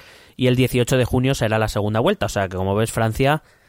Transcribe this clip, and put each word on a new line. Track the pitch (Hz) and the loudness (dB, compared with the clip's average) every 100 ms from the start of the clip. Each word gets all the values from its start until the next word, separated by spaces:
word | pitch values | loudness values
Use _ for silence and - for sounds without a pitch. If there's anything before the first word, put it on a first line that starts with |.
| - - - - | -12 -20 -20 -2
y | 123 | 0
el | 123 | 2
dieciocho | 127 123 120 131 | 2 0 0 2
de | 120 | 2
junio | 127 127 139 | 0 0 0
será | 113 110 | 0 0
la | 110 | 0
segunda | - 104 107 | -2 -2 0
vuelta. | 139 208 - | 0 0 -2
O | |
sea | - 95 | -2 -2
que, | 90 | -2
como | 95 101 | 0 0
ves, | 113 | 0
Francia | - 113 110 135 151 - _ | 0 -2 0 0 0 -4 _